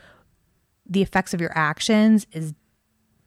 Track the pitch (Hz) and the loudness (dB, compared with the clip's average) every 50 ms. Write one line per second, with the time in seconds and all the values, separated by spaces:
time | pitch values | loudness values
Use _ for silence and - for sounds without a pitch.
0 | - - - _ _ _ _ _ _ _ _ _ _ _ _ _ _ - 175 196 | -20 -20 -20 _ _ _ _ _ _ _ _ _ _ _ _ _ _ -4 -2 -2
1 | 190 - - 190 185 - - 175 165 160 - 160 156 147 160 - - - 220 214 | -2 0 -2 -4 -4 -2 -6 -6 -6 -4 -2 -2 -2 -2 -4 -4 -2 0 2 4
2 | 214 220 220 214 208 _ - 160 160 156 151 _ _ _ _ _ _ _ _ _ | 4 4 4 4 2 _ -10 -10 -10 -10 -10 _ _ _ _ _ _ _ _ _
3 | _ _ _ _ _ | _ _ _ _ _